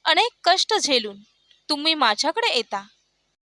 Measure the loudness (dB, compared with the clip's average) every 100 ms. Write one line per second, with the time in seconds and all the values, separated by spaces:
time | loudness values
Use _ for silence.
0 | 0 2 0 0 0 2 2 -2 0 0
1 | -2 -10 -20 _ _ _ -8 -4 -2 2
2 | 2 2 -2 -2 -2 -2 -4 -8 -12 _
3 | _ _ _ _